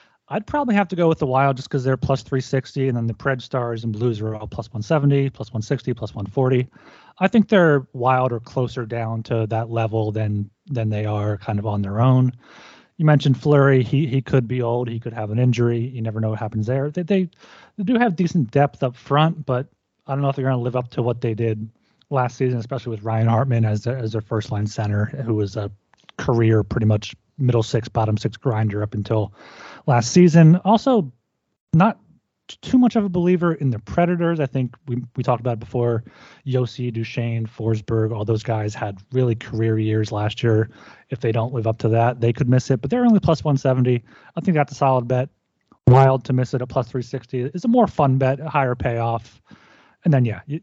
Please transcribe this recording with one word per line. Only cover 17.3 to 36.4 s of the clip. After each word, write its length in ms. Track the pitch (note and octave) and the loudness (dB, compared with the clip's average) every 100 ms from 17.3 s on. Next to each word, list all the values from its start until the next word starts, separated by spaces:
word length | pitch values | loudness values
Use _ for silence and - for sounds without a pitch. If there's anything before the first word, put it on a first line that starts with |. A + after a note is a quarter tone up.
| _ - - - - | _ -20 -20 -18 -8
they 60 | |
do 140 | G3 A#3 | -2 0
have 180 | A#3+ | 0
decent 360 | E3 E3+ F3 A2 | 0 0 0 0
depth 320 | C#3 C#3+ - | 2 0 0
up 120 | C3 | -6
front, 480 | B2 - C#3+ D#3+ F3 | -6 0 2 2 0
but 220 | C3+ B2+ D3 _ _ _ | -4 -4 -6 _ _ _
I 80 | - | -8
don't 80 | C#3 | -4
know 80 | C#3 | -2
if 60 | |
they're 100 | C3+ | -2
gonna 160 | C3 B2+ | -2 -2
live 140 | A#2+ | -2
up 160 | B2 A#2+ | -4 -4
to 100 | - | -4
what 180 | A#2 A#2+ | -2 -2
they 140 | A#2+ | -4
did 340 | A2 A#2 A2 A2 _ _ _ - | -2 -2 -4 -8 _ _ _ -6
last 260 | C#3 B2 - | -4 -2 -2
season, 220 | C3 A#2+ | -2 -2
especially 320 | - - A#2+ | -6 -8 -8
with 100 | A2 | -8
Ryan 260 | A2 A2+ A2+ | -4 0 2
Hartman 380 | A2+ C#3 A#2 | 2 2 0
as 200 | A2 G#2 | 0 0
their, 120 | A#2 C3 | -4 -6
as 140 | A2 | -4
their 100 | A2 | -6
first 300 | - A2 - | -4 -6 -4
line 160 | G#2 G#2+ | -4 -4
center, 380 | - G#2 G#2 G#2 C3+ | -4 -4 -2 -4 -6
who 80 | A#2 | -4
was 220 | G#2+ G2 | -2 -2
a 160 | G2+ G2+ - _ _ _ - | -6 -8 -12 _ _ _ -8
career 460 | - A#2 A2+ A2 | -2 2 4 2
pretty 220 | G2+ A#2 | 2 0
much 300 | G#2+ G#2 - - _ - | 0 0 -4 -16 _ -4
middle 240 | B2+ A#2+ | 0 0
six, 240 | A2 A#2 A#2 | 0 -2 -2
bottom 300 | A2+ G#2+ G#2+ | -2 -2 -2
six 200 | A2 - | -4 -4
grinder 460 | C3+ A2 G#2+ G#2 | -4 -2 -2 -2
up 100 | G#2 | -4
until 400 | G#2+ G2+ A2 G2+ - - - - - - | -6 -2 -2 -4 -8 -20 -20 -20 -8 0
last 240 | A#2+ A#2 | 0 4
season. 460 | F3+ F3 E3 D#3+ F3+ | 6 8 10 8 8
Also, 540 | F#3 A3 C4+ A#3 C3+ - _ _ _ _ _ | 4 2 4 2 0 -8 _ _ _ _ _
not 260 | E3 G#3+ - _ _ _ _ - | 4 4 2 _ _ _ _ -20
t-, 80 | - | -16
too 160 | - B3+ | 0 4
much 180 | B3 | 4
of 80 | A3+ | 2
a 60 | G3+ | 0
believer 460 | F3 F3 F3+ E3+ | 0 2 2 2
in 160 | D#3+ C#3 | 0 -2
the 80 | A2 | -2
Predators. 600 | - - F3 F3 E3+ E3 | -2 0 2 2 0 0
I 60 | |
think 300 | C3+ C3+ B2 - | -2 -2 -4 -8
we, 160 | - A#2+ A#2+ | -8 -8 -8
we 80 | - | -6
talked 160 | B2+ A#2+ | -2 -2
about 140 | A#2+ | -2
it 60 | A2 | -6
before. 440 | A#2 B2 A#2+ A2+ A#2 - - - | -6 -2 0 -2 -6 -18 -20 -14